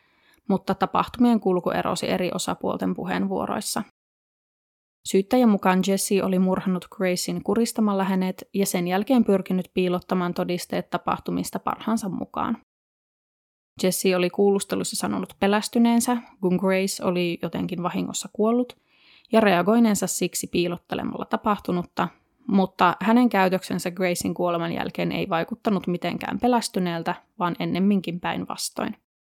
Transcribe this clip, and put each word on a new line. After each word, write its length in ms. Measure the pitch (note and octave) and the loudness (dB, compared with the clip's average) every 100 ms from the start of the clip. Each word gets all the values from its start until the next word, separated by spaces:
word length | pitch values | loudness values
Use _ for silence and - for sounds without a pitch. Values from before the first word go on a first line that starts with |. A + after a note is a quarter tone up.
| _ _ _ _ - | _ _ _ _ -2
mutta 260 | F#3+ - F#3+ | -2 0 -2
tapahtumien 640 | F#3+ F3 E3+ - A#3+ A3 | 0 0 0 2 4 4
kulku 300 | G3 F3+ - | 2 0 0
erosi 400 | F3 F3+ F3 - | -2 -2 -2 -2
eri 220 | F#3 F3+ F3+ | -2 -2 -4
osapuolten 600 | - F3+ F#3+ F#3 F#3 F3+ | -4 -4 -4 -2 -4 -4
puheenvuoroissa. 880 | F3+ F3+ F#3+ F#3 G3+ G#3+ - A3+ - _ _ _ _ _ _ _ _ _ _ _ - | -4 -4 -2 -2 -4 -4 -6 -6 -8 _ _ _ _ _ _ _ _ _ _ _ -2
Syyttäjän 420 | G3 G3 B3+ A#3 | 0 2 4 4
mukaan 300 | G3 F#3+ F#3 F#3+ | 4 2 2 2
Jesse 360 | G3 - G3 | 0 0 0
oli 160 | F#3 F#3 | 2 2
murhannut 480 | F#3 F#3 F#3+ F3+ - | 2 0 -2 -4 -6
Gracen 560 | - F#3 F3+ - F3 | -4 -2 -2 -4 -6
kuristamalla 600 | - G#3 A#3 - G#3 G3 | -2 0 0 0 0 2
hänet 440 | F#3+ F#3+ F#3 F#3+ - | 0 0 0 -4 -6
ja 120 | G3 G3 | -2 0
sen 220 | F#3 F3 | 0 0
jälkeen 360 | F#3+ A3 B3+ | 0 2 4
pyrkinyt 480 | G#3+ G3 - F#3 - | 4 2 2 -2 -2
piilottamaan 600 | - F3+ F3+ - F#3 F3 | 0 0 0 0 -2 0
todisteet 560 | F3 F3+ F3 - F3+ - | -2 -2 -4 -4 -6 -4
tapahtumista 680 | - - - - F3 F3 F#3+ | -6 -2 -4 -2 -4 -4 -4
parhaansa 500 | - - - A3+ G3+ | -4 -4 -2 -2 -2
mukaan. 480 | - - - - A#3 _ _ _ _ _ _ _ _ _ _ _ - | -6 -6 -4 -4 -6 _ _ _ _ _ _ _ _ _ _ _ -2
Jesse 320 | F#3 F3+ F#3+ F3+ | -2 0 0 2
oli 140 | F3+ | 0
kuulustelussa 680 | - G3+ G3 - F#3+ F#3 F#3+ | 2 2 2 0 -4 -4 -4
sanonut 380 | F#3 F#3 F#3 - | -4 -4 -6 -2
pelästyneensä, 760 | G3+ G#3 - A#3+ A#3 A#3 A#3+ A#3+ - - | 0 0 0 2 4 4 2 -2 -4 -4
kun 140 | F3+ F3+ | 0 2
Grace 500 | F#3+ F#3+ G3 - F#3+ | 2 2 0 -2 -2
oli 340 | F3+ F3 E3+ | 0 0 -2
jotenkin 420 | E3+ F3 F3 F3 | -4 -4 -6 -4
vahingossa 460 | E3+ F3+ F3 - - | -4 -4 -6 -6 -8
kuollut, 440 | - A3 A#3+ B3 - _ _ _ _ - | -2 2 2 0 -6 _ _ _ _ 0
ja 80 | A3 | 4
reagoineensa 680 | G#3+ F3 F3 A#3 A3+ G3+ F#3 | 6 4 4 4 4 2 -2
siksi 400 | - F3 - - | -2 -4 -4 -4
piilottelemalla 800 | F3+ F3 F3 - F#3 - - - | -2 -2 -4 -8 -6 -6 -6 -6
tapahtunutta, 840 | A3 A3 G3+ - F3+ E3+ - F3 - _ _ - | -2 0 -2 -2 -4 -4 -4 -4 -6 _ _ 0
mutta 500 | G3 F#3 - F3+ - | 2 2 4 2 2
hänen 280 | G3 A#3+ B3 | 4 4 4
käytöksensä 600 | G3 F#3 F#3 - F3+ F#3 | 4 2 0 -2 -4 -4
Gracen 420 | F3 F#3 F3 F#3 | -2 -2 0 -2
kuoleman 380 | E3+ F3 E3+ E3+ | -2 -2 0 -2
jälkeen 400 | - - - F3 | -4 -6 -4 -4
ei 180 | F#3+ G3 | -2 -2
vaikuttanut 580 | E3 E3+ A3 A#3 F#3+ F#3+ | -2 -4 -4 -2 -2 -2
mitenkään 520 | F3 F3 - - G3+ | -4 -4 -6 -6 -2
pelästyneeltä, 760 | B3 A#3+ - G3 F3+ E3+ E3 - _ - | 2 2 0 -2 -2 -4 -4 -6 _ -4
vaan 160 | F3 E3+ | -4 -2
ennemminkin 600 | E3+ E3+ G3 G3 E3+ E3+ | -2 2 4 2 0 -6
päinvastoin. 800 | E3 F3 - - - - - - _ _ _ | -4 -6 -6 -8 -8 -6 -8 -8 _ _ _